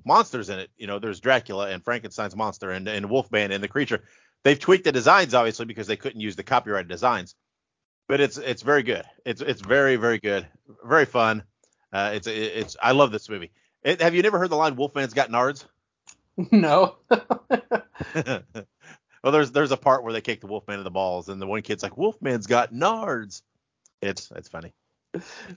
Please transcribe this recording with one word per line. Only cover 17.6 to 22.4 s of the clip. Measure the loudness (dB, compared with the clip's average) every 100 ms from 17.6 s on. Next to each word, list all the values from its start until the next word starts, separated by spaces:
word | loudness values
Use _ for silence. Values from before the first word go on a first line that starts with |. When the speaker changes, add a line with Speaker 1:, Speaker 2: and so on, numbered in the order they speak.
| -2 -6 -6 -14 -8
Speaker 1:
<laughs> | -6 -4 -6 -8 -16 -18 _ -20 -20 _ _
Well, | 2
there's, | 4 4
there's | 2 0
a | 2
part | 2 2
where | 0
they | -6
kick | -4 -6
the | -8
Wolfman | -10 -8 -8
in |
the | -6
balls, | -2 -2 -4 -6
and | -10
the | -6
one | -6
kid's | -6 -8
like, | -8 -4
"Wolfman's | -4 -2 -4 -4